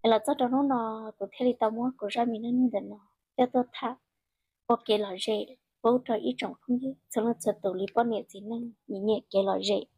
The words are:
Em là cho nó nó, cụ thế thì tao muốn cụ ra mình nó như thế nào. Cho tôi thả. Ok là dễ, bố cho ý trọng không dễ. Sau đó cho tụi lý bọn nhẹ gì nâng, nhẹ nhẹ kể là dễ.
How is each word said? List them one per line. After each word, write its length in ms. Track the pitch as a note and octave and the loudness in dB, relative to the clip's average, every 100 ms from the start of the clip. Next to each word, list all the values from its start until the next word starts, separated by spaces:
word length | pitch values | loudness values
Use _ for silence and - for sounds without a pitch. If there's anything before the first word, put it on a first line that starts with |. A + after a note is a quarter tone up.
Em 100 | A3+ | 4
là 80 | A3 - C#4+ | 2 2 0
cho 100 | B3 | 2
nó 140 | C4 | 2
nó, 500 | C#4+ B3+ A3+ A3 A3 - | 2 0 -2 -6 -12 -10
cụ 80 | G3 | -10
thế 140 | - B3 | -2 0
thì 60 | B3 | 2
tao 100 | A3 | 0
muốn 200 | A3+ B3 B3+ | 0 -4 -2
cụ 100 | G3+ | -6
ra 140 | A#3 | 0
mình 180 | A#3+ A3 | 0 -2
nó 60 | A#3 | -2
như 160 | B3 B3+ | 2 2
thế 80 | G#3 | 0
nào. 260 | G3+ G#3 _ _ _ - | -6 -16 _ _ _ 0
Cho 100 | B3+ | 2
tôi 100 | B3+ B3 | 2 -2
thả. 240 | - A#3+ B3+ _ _ _ _ _ _ _ | -2 -4 -4 _ _ _ _ _ _ _
Ok 220 | A#3 - | 0 2
là 260 | G#3 G3+ F#3 | 0 0 -6
dễ, 260 | - G#3+ G#3+ B3+ _ _ | -2 -4 -4 -14 _ _
bố 160 | A3+ B3 | 2 2
cho 100 | B3+ | 2
ý 200 | A3+ A#3+ B3+ | -2 -2 -4
trọng 180 | G#3 - | -6 -8
không 220 | - B3 | -4 -2
dễ. 60 | C4 C4+ _ | -2 -10 _
Sau 140 | - | -2
đó 80 | A3+ A#3 | 0 0
cho 120 | - G3+ | -2 -2
tụi 160 | G3 F#3 | -2 -2
lý 80 | G3 | -2
bọn 160 | - A#3 | 0 0
nhẹ 120 | G#3+ - | -2 -8
gì 120 | G3 | -16
nâng, 320 | G3+ A#3 A#3+ A3 - | -10 -10 -10 -14 -10
nhẹ 140 | G3 | -4
nhẹ 200 | G#3 G#3+ _ | 0 0 _
kể 80 | G3 | 0
là 160 | G3 F#3+ | 2 0
dễ. 220 | G3 G3+ - | 0 -2 -2